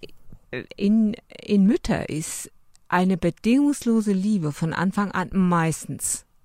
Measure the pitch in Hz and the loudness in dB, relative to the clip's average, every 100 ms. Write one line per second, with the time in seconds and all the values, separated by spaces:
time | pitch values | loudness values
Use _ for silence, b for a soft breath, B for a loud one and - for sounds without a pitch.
0 | - - - - - 127 - - 202 220 | -20 -18 -20 -20 -12 -12 -12 -4 2 2
1 | 214 - - - - 202 196 320 - 202 | 2 -2 -12 -14 0 4 4 4 0 -2
2 | - 151 170 - - _ _ _ - 180 | -2 -6 -8 -10 -14 _ _ _ -2 2
3 | 185 185 170 - 214 262 285 285 233 226 | 2 2 0 -2 2 4 4 0 0 0
4 | 208 190 196 214 151 147 160 - 180 196 | 2 0 0 0 -2 -2 -4 0 0 0
5 | 202 - 185 190 180 175 165 151 - 139 | -2 -2 -4 0 2 4 2 -2 -8 -8
6 | - - - _ | -6 -6 -10 _